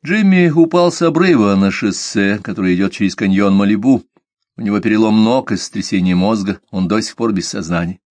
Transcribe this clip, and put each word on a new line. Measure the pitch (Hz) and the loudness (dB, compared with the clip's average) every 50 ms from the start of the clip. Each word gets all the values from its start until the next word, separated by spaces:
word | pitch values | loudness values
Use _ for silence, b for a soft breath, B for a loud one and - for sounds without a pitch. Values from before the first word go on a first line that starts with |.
| - | -4
Джимми | 147 190 220 208 196 190 180 175 170 | -2 0 2 4 4 4 4 4 4
упал | 147 170 165 165 - 180 175 175 | 4 4 2 4 4 2 2 0
с | 165 - | 0 0
обрыва | 175 165 143 160 185 190 170 120 104 101 98 | -2 0 2 2 2 4 4 4 4 4 4
на | 95 98 98 | 2 2 0
шоссе, | 95 - - 104 92 - - - - 104 101 98 104 104 | 0 -2 -4 -4 -4 -4 -10 -4 -2 0 0 0 -2 -4
которое | 95 - 92 107 95 92 90 | -6 -10 -6 -4 0 0 0
идёт | 90 98 95 | 0 -2 -4
через | - - 104 92 - | -2 -2 -4 -4 -2
каньон | - 104 98 98 98 101 98 98 | -2 -2 0 2 2 2 2 2
Малибу. | 98 101 101 107 107 104 135 131 113 - _ _ _ _ _ _ _ _ _ _ | 2 2 2 0 0 2 2 0 0 -2 _ _ _ _ _ _ _ _ _ _
У | - | -8
него | 113 101 104 101 | -6 -4 -4 -2
перелом | 90 110 107 110 113 110 107 110 | -2 0 0 2 2 2 2 2
ног | 110 113 123 131 127 - | 2 2 2 -2 -2 -4
и | 110 | -6
сотрясение | 90 - - - 104 92 - 104 95 90 92 90 | -6 -6 -10 -10 -10 -8 -4 -2 0 0 0 2
мозга, | 90 92 104 110 107 95 101 95 - _ _ | 2 0 0 0 -2 -4 -6 -8 -10 _ _
он | - 95 95 85 | -6 -6 -2 -2
до | 104 110 | -2 -2
сих | 110 - - | -4 -6 -8
пор | - 117 113 | -4 -4 -2
без | 104 92 85 - | -2 -4 -6 -6
сознания. | - 104 85 80 87 85 87 85 95 _ _ _ | -10 -10 -8 -6 -4 -4 -4 -6 -8 _ _ _